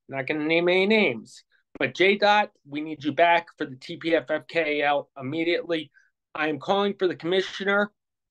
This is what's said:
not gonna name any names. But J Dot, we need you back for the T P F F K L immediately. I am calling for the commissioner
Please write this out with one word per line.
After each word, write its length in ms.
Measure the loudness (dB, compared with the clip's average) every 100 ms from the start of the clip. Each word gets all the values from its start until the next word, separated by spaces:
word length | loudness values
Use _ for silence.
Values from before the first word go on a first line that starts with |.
| -12
not 180 | -8 -4
gonna 180 | -4 0
name 220 | 2 4
any 180 | 2 4
names. 580 | 4 2 0 -10 -20 _ _ _ -6
But 160 | -4
J 220 | 2 2 4
Dot, 360 | 4 4 2 _ -12
we 140 | -10
need 240 | -8 -6
you 80 | -4
back 360 | 4 4 4 0 -8
for 80 | -10
the 100 | -10
T 200 | -14 -8
P 180 | 0
F 160 | 0 0
F 160 | -6 -2
K 340 | -2 0 0
L 280 | 0 0 -4 -10
immediately. 720 | -6 -2 0 -2 -2 -6 -6 _ _ _ _
I 140 | -6 -4
am 100 | -4
calling 360 | -2 0 0 0
for 100 | -2
the 80 | -2
commissioner 760 | -2 -2 -2 -4 0 0 0 -6 _ _ _